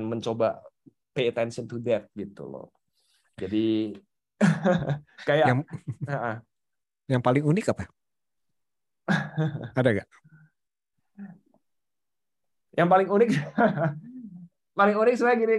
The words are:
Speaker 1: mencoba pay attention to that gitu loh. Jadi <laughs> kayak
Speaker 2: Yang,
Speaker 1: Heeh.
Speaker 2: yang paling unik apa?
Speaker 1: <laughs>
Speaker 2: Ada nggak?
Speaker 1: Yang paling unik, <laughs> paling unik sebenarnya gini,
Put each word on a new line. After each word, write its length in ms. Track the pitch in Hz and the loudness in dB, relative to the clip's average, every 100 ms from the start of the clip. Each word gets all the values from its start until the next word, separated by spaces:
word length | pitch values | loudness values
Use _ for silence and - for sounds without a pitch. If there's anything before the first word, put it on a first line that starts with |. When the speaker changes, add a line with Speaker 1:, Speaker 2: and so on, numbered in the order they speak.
| 110 | -4
Speaker 1:
mencoba 560 | 113 110 113 110 - - _ - _ _ | -6 -4 -2 -2 -2 -12 _ -20 _ _
pay 160 | - 120 | -2 -2
attention 360 | 117 117 117 113 | -2 -4 -6 -10
to 120 | 117 | -8
that 260 | 120 107 - | -2 -2 -4
gitu 320 | 104 98 - 67 | -12 -12 -12 -14
loh. 220 | 67 - _ _ _ _ _ _ - | -14 -16 _ _ _ _ _ _ -12
Jadi 560 | 95 107 110 110 110 - _ _ _ _ | -4 0 0 0 -2 -8 _ _ _ _
<laughs> 880 | 202 156 185 175 147 147 - - - | 2 2 0 0 -2 -6 -8 -8 0
kayak 180 | 147 147 | 2 4
Speaker 2:
Yang, 140 | 127 - 160 - - | 2 -2 -10 -12 -10
Speaker 1:
Heeh. 320 | 139 139 117 113 - _ _ _ _ _ - | -8 -6 -6 -8 -12 _ _ _ _ _ -2
Speaker 2:
yang 120 | 127 | 0
paling 220 | 123 131 147 | 2 2 2
unik 200 | 180 170 | 0 0
apa? 140 | - - _ _ _ _ _ _ _ _ _ _ _ - | -4 -8 _ _ _ _ _ _ _ _ _ _ _ -2
Speaker 1:
<laughs> 680 | 160 - - 156 - - - | -2 -2 -4 -4 -4 -4 0
Speaker 2:
Ada 120 | 123 | 2
nggak? 160 | 101 - _ _ - _ _ _ _ _ _ _ - 196 - _ _ _ _ _ _ _ _ _ _ _ _ _ | 2 -4 _ _ -20 _ _ _ _ _ _ _ -18 -18 -18 _ _ _ _ _ _ _ _ _ _ _ _ _
Speaker 1:
Yang 160 | - 175 | 0 4
paling 180 | 185 190 | 4 4
unik, 200 | 202 233 180 - - 233 151 160 - 240 | 2 4 2 -2 0 0 2 -2 -4 -12
<laughs> 760 | 254 220 175 180 _ _ - | -16 -18 -18 -20 _ _ 2
paling 160 | 202 208 | 4 4
unik 160 | 226 | 2
sebenarnya 260 | 247 240 240 | 4 2 2
gini, 80 | 220 | 2